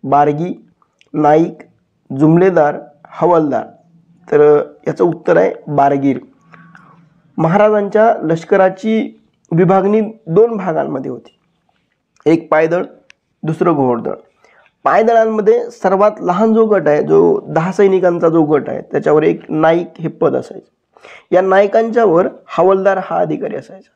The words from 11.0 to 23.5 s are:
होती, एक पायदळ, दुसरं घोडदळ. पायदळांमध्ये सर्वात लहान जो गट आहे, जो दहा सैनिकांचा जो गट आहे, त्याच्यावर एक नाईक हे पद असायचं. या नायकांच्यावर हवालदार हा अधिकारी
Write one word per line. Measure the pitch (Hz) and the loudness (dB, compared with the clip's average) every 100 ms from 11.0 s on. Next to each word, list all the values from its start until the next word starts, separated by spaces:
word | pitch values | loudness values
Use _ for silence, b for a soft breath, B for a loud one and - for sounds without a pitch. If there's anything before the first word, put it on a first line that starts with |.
| 135 | -10
होती, | 123 - _ _ _ _ _ _ _ _ _ 147 | -14 -18 _ _ _ _ _ _ _ _ _ 0
एक | 165 - | 0 0
पायदळ, | 156 160 175 - - _ _ _ _ | 0 0 -2 -6 -14 _ _ _ _
दुसरं | 151 160 175 | -8 -2 -2
घोडदळ. | 151 131 120 82 - _ b b b b _ | 0 0 -2 -4 -10 _ b b b b _
पायदळांमध्ये | 135 165 226 233 226 220 202 233 240 | 0 0 2 2 2 0 0 0 -2
सर्वात | - 190 190 208 208 | -6 -2 2 0 0
लहान | 170 180 226 | -4 0 2
जो | 220 220 | 2 2
गट | 202 151 | 0 0
आहे, | 147 | 0
जो | 147 160 170 160 - | 2 2 4 0 -2
दहा | 156 170 | -4 -4
सैनिकांचा | 185 196 190 180 175 165 | 0 2 2 0 0 0
जो | 165 | 2
गट | 151 151 - | 2 0 -2
आहे, | - | -10
त्याच्यावर | - 147 - 151 | -6 -4 0 0
एक | 160 165 - | 0 -4 -6
नाईक | 156 160 170 165 - | -2 0 0 -4 -10
हे | 165 | -12
पद | - 156 131 | -4 -2 -2
असायचं. | 123 - _ _ _ _ - - _ | -8 -18 _ _ _ _ -20 -20 _
या | 180 | 0
नायकांच्यावर | 190 190 202 220 226 233 220 165 196 - _ | 2 2 2 0 -2 0 2 2 0 -6 _
हवालदार | - 180 190 196 196 | 0 2 2 0 -2
हा | 185 170 | -4 -4
अधिकारी | 156 156 226 | -4 -4 -8